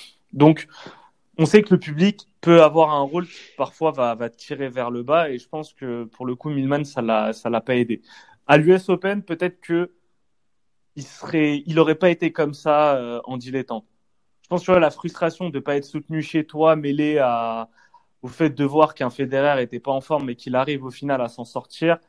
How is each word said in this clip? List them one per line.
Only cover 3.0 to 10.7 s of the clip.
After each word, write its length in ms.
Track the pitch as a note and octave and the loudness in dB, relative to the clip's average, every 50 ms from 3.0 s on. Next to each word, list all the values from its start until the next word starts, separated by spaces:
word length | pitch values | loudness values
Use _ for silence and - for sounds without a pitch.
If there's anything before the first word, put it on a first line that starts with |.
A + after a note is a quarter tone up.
rôle 260 | C#3 C#3 D3 F3 F3+ E3 | 0 0 -2 -4 -6 -6
qui 60 | - - - - _ - | -10 -20 -20 -14 _ -6
parfois 340 | C#3 - - - D#3+ D#3+ | -6 -6 -6 -4 -4 -2
va, 240 | D3+ C3+ B2 A#2+ A#2 | -2 0 -2 -2 -2
va 140 | A2 A#2+ A#2 | -4 -6 -8
tirer 400 | - - - - D3 C3 C#3 C3+ | -10 -12 -14 -12 -10 -8 -8 -8
vers 200 | A#2+ C3 B2 A#2+ | -6 -6 -6 -6
le 140 | A#2+ A#2+ A#2+ | -6 -8 -4
bas, 260 | B2 D3 E3 F3 D3+ | 0 0 0 0 0
et 80 | C3 B2 | -4 -10
je 100 | - _ | -12 _
pense 260 | - D#3 D#3 - _ | -12 -12 -12 -14 _
que 320 | - C#3 B2+ A#2+ A#2+ A#2 | -14 -10 -10 -8 -8 -10
pour 200 | A2+ _ - B2+ | -12 _ -12 -10
le 80 | B2+ B2 | -8 -8
coup, 140 | B2 - D3+ | -8 -8 -8
Millman, 340 | D3+ C#3 C3+ C3+ C#3+ D3 D3+ | -6 -4 -2 -2 -2 -2 -4
ça 180 | C#3+ - - | -6 -6 -6
l'a, 320 | A#2+ A2+ A2+ A2 G#2+ A2 A2 | -2 0 0 0 0 -2 -4
ça 160 | - - A#2 | -6 -6 -4
l'a 120 | A#2 A2+ | -4 -4
pas 140 | A2 - B2+ | -2 -2 0
aidé. 260 | B2 A#2+ A2+ A2+ G#2+ _ _ - - - _ _ _ _ - | 0 0 -2 -4 -8 _ _ -20 -20 -20 _ _ _ _ 4
À 100 | C#3+ D3+ | 4 6
l'U 160 | D3+ E3 F#3 | 6 6 4
S 160 | F#3+ F#3 - | 4 2 0
Open, 320 | F#3 F3 - F#3+ G3+ G#3 | -2 -2 -2 -2 -4 -4
peut-être 380 | G3 - E3+ D3+ F3+ F3+ F3 _ | -6 -8 -6 -4 -4 -4 -6 _
que 300 | - - E3+ E3+ F3+ F3 _ _ _ _ _ _ _ _ _ _ _ _ _ _ _ _ | -8 -4 -4 -2 -4 -4 _ _ _ _ _ _ _ _ _ _ _ _ _ _ _ _